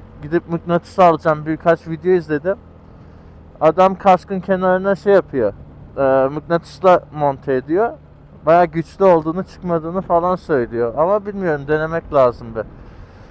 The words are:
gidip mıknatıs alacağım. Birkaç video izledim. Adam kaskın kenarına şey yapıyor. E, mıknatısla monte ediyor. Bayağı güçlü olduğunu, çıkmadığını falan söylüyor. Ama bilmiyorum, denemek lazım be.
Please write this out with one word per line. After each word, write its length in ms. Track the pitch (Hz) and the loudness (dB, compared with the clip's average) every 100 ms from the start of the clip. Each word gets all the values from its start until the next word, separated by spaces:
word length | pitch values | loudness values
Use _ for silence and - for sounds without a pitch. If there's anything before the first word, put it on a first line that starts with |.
| - - | -20 -18
gidip 280 | 147 170 165 | -6 -4 -4
mıknatıs 500 | 170 - 170 - - | -8 -4 -4 -2 2
alacağım. 460 | 180 160 170 151 151 | 4 4 -2 -4 -4
Birkaç 420 | 156 170 165 - | -4 -2 -2 -4
video 240 | 160 170 | -6 -2
izledim. 440 | 185 147 151 165 196 - - - - - - - - - - | -2 -2 -4 -4 -6 -10 -20 -20 -20 -20 -20 -20 -20 -20 -2
Adam 340 | 156 160 190 190 | 0 4 2 2
kaskın 440 | 196 185 - 190 | 2 2 0 -8
kenarına 560 | 180 190 185 185 196 196 | -4 -2 0 0 0 -2
şey 180 | 202 | 2
yapıyor. 400 | 196 151 139 107 - - - - - | 2 2 -2 -2 -4 -14 -20 -14 -2
E, 320 | 135 135 135 | 0 2 0
mıknatısla 760 | 147 147 170 - - 185 180 - | -2 -4 -4 -4 -2 2 2 0
monte 400 | 147 147 135 - | -4 -4 -2 -4
ediyor. 400 | 131 127 170 233 311 - - - - 147 | -4 -2 -2 -2 -4 -18 -20 -20 -6 2
Bayağı 200 | 170 175 | 4 2
güçlü 400 | 156 160 - 196 | -2 -8 0 4
olduğunu, 380 | 165 156 175 | 4 0 -6
çıkmadığını 580 | 185 - 185 170 160 185 | -10 -12 -6 -6 -4 -8
falan 340 | - 175 175 180 | -2 0 0 -4
söylüyor. 580 | - 147 117 117 117 113 | -2 -2 -2 -4 -4 -2
Ama 280 | 165 214 202 | -2 -2 -4
bilmiyorum, 400 | 196 185 147 139 | -6 -4 -4 -4
denemek 460 | 156 160 165 - | -4 -4 -8 -2
lazım 420 | 147 127 117 120 113 | 2 2 0 -10 -10
be. 80 | 104 - - - - - - | -12 -14 -20 -20 -20 -20 -20